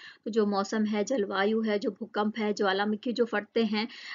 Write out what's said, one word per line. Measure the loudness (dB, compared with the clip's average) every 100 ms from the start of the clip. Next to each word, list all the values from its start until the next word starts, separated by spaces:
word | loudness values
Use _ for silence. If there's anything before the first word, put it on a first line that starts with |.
| -18 -14
तो | -2
जो | 0 2
मौसम | 2 0 0
है, | 2 0
जलवायु | 0 0 0 0 2 2
है, | 2 0
जो | -2
भूकंप | -4 -6 -2 -2 0
है, | -2
ज्वालामुखी | 0 2 2 0 -2 -2
जो | 0
फटते | 0 0 -2 0
हैं | 0 0 -2 -8 -14